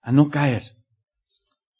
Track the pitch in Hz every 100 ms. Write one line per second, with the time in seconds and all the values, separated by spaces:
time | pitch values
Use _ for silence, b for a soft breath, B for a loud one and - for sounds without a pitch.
0 | 117 131 147 147 143 117 - - _ _
1 | _ _ _ _ _ _ _ _